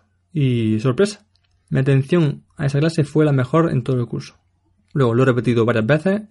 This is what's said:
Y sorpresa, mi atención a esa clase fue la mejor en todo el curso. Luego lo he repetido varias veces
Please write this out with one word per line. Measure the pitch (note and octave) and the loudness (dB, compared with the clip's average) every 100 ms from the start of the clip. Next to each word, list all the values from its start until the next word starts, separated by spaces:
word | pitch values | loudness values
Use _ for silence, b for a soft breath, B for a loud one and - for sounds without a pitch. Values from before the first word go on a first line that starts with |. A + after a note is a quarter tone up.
| _ _ _ | _ _ _
Y | D#3+ C3+ A#2+ A2 G#2+ | -2 0 0 0 0
sorpresa, | C3 B2 G3+ - _ _ _ _ _ | 0 0 -2 -4 _ _ _ _ _
mi | C3+ | -2
atención | C3+ C3+ C#3 F3 D3 - - - | 2 0 2 0 0 -2 -12 -8
a | C#3+ | -4
esa | C#3+ | -2
clase | E3 E3 | 0 -2
fue | D3+ D#3+ D3+ | -2 0 2
la | |
mejor | C3+ B2 D#3+ E3 | 0 0 0 0
en | C3+ | -2
todo | A#2+ B2+ | -2 -4
el | A#2 | -4
curso. | C#3 - - _ _ _ _ _ | -8 -12 -20 _ _ _ _ _
Luego | D3 B2 A#2 | -2 0 2
lo | |
he | C3 | 2
repetido | A#2+ A#2 A#2 A2+ | 2 0 2 2
varias | A2+ A2 | 0 0
veces | D#3 F#3 G#3 G#3+ | 0 0 -4 -4